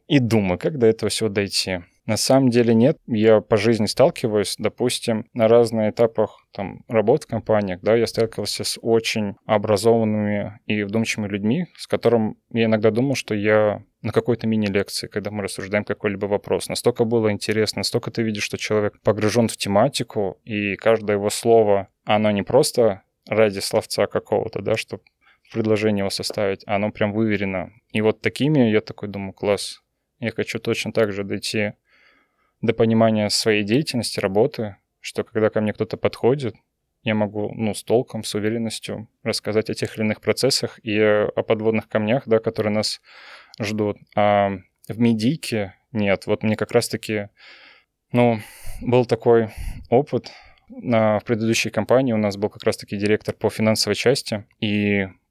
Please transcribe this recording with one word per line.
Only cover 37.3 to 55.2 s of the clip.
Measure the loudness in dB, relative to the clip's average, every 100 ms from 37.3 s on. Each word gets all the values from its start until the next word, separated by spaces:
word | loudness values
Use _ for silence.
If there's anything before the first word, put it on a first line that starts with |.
| -4 -8 -4
ну, | -6
с | -4
толком, | 0 0 0 -8
с | -8 -4
уверенностью | -4 -4 -6 -8 -10 -12 -12 _
рассказать | -6 -6 -2 -2 -2
о |
тех | -4 -6 -4
или | -2
иных | -2
процессах | -2 0 0 0 -4 -8
и | -4 0
о | 2 2 0 -2
подводных | -2 0 0 -2 -2
камнях, | -2 0 0 2
да, | 0
которые | 0 -2 -2
нас | -2 -2 -6 _ -20 -20 -20 -18 -8
ждут. | -6 -2 -2 -4 _ 0
А | 4 4 2 -2 -12 _ -10
в | 0
медийке | 2 2 0 -2 -4 -6 -6 -10 _
нет. | -2 0 0 0
Вот | -2
мне | 0 -2
как | 0
раз-таки, | 0 0 -4 -6 -6 -6 _ -20 -20 -20 -20 _ _ _
ну, | 2 4 2 -4 -14 -12 -8
был | 2 2 4
такой | 2 6 6 4 -4 -10 -10 0
опыт. | 2 2 -4 -6 -18 -20 _ -20
На, | -10 -2 2 2 0
в |
предыдущей | 0 -2 0 0 -2
компании | -4 2 2 2
у | 0
нас | 0 -2
был | -4
как | -4 -4
раз-таки | -4 -6 -4
директор | 0 0 -2
по | -4 -4
финансовой | 0 0 0 0 0
части, | 0 0 -2 -10 -10 _
и | -2 0 0 0 -2 -8